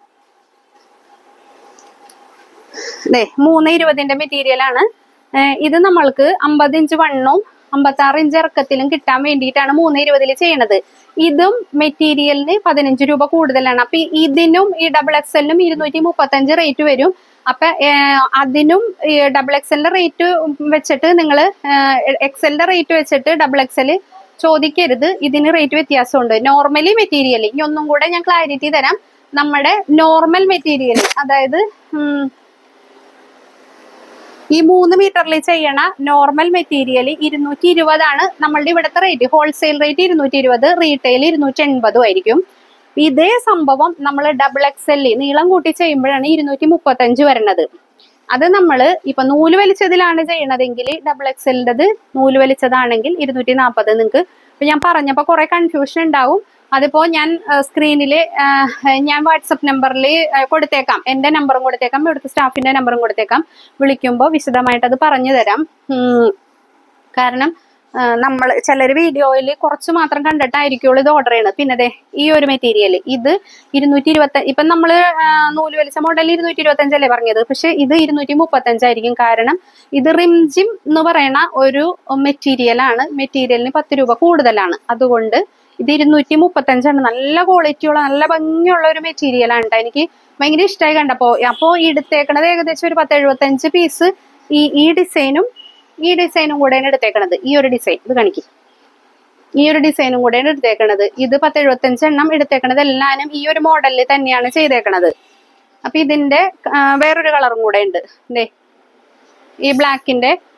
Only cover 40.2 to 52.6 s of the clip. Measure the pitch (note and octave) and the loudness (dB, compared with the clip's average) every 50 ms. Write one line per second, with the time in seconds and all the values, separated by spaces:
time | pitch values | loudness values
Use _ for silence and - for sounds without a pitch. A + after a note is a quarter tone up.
40.2 | C#4 C4+ C#4+ C#4 C4 B3+ B3 A#3 C4+ D#4 F4 E4+ E4+ D4+ C#4+ C4 - B3+ B3 B3+ | 0 0 0 0 2 2 2 2 2 2 2 2 2 0 0 0 0 0 0 2
41.2 | C#4+ E4+ E4 D4 D4 C4+ C4 - D4+ C#4+ C4+ B3+ A3+ G#3+ A3 A#3 A#3+ G#3 F#3 F#3+ | 2 0 0 0 -2 -2 -2 -2 -2 0 0 0 0 0 2 2 2 2 2 0
42.2 | F3+ G#3+ A#3+ F4 F#4 - _ _ _ _ _ _ _ _ - C#4+ D4+ D#4 B3+ D4 | 0 0 0 0 -2 -4 _ _ _ _ _ _ _ _ -2 0 0 0 2 2
43.2 | E4 G4 A#4+ B4 A#4+ A4 G4+ E4+ D4+ C4+ C4+ C4+ D#4 F4 E4+ - C#4+ C#4+ C#4+ C#4 | 2 2 0 0 0 0 0 0 0 0 0 0 0 -2 -2 -4 -6 -6 -4 -2
44.2 | D4 D4 D4+ B3+ C#4 C#4 C4+ C#4 C#4 C#4 C#4 - - - D4 C#4+ C#4 B3 A3 B3+ | -2 -2 0 0 0 -2 0 0 -2 -2 -4 -4 -4 -2 -2 0 0 0 0 -2
45.2 | C#4 C#4+ C#4 D4+ E4+ F4+ F#4 F4 - D#4+ D#4 - F4 D#4+ D4 C4+ B3+ C4+ C#4 C4 | -2 -2 0 0 2 2 2 2 0 -2 -2 -2 -2 -2 0 0 0 0 -2 -2
46.2 | C4+ D4+ D#4+ D#4+ D4 C#4+ C#4 - D#4 D#4 E4+ - - C#4 B3+ B3 B3 A#3+ B3 B3 | 0 0 0 0 -2 -4 -4 -2 0 0 0 2 2 0 0 2 2 0 2 2
47.2 | D4 C#4+ C4 A3 G#3+ G3+ F3+ E3+ D#3 - - - _ _ _ _ _ _ _ _ | 2 2 2 2 0 0 0 0 -2 -4 -6 -14 _ _ _ _ _ _ _ _
48.2 | _ - B3+ B3+ D#4 F4+ F#4+ G4+ F4+ E4 C#4 B3+ B3+ D#4+ F4+ - - C4+ C4+ - | _ -6 -2 0 2 2 4 4 4 2 2 2 2 2 0 -2 -4 -6 -4 -2
49.2 | C4 C4 C#4+ D4+ D#4+ E4 F4 G4 G#4 F#4+ G4 - G4+ F4+ F#4 F4+ F4+ F4 E4 E4 | 0 0 2 2 4 4 4 4 4 2 2 0 0 0 0 2 2 2 0 0
50.2 | D#4+ E4 E4+ D#4+ C#4+ C4+ C4 B3 C4 B3 A#3+ A#3+ B3 C4+ D#4 D#4+ C4+ D4+ C#4+ C4 | -2 -4 -4 -4 -4 -2 -2 -2 -2 -4 -4 -6 -6 -8 -8 -6 -6 -6 -6 -4
51.2 | C#4 C4 C4 - - C#4 B3+ B3+ B3 B3 A#3+ B3 E4 G#4 G#4+ - _ _ - C4 | -6 -6 -6 -4 -4 -2 -2 -2 -2 -2 0 0 0 0 0 -2 _ _ -2 0
52.2 | C4 C4+ C4 C4+ C4+ C4+ C4+ - | 2 2 4 4 2 2 2 0